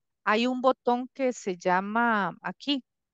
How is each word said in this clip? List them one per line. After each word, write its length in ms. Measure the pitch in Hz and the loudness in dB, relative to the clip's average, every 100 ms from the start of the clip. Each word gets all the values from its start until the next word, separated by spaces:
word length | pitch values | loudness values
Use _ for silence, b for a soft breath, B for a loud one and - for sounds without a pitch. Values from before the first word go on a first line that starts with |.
| _ _ | _ _
Hay 240 | - 220 247 | 0 2 2
un 140 | 254 | 2
botón 480 | 262 262 - 247 254 | 0 0 0 -2 -4
que 200 | - 262 | -4 -4
se 240 | - 202 180 | -2 -6 -4
llama 800 | 185 180 202 226 233 214 180 - | 0 0 0 0 2 2 0 -4
aquí, 420 | 180 - 277 285 - _ _ | -12 -8 -4 -4 -6 _ _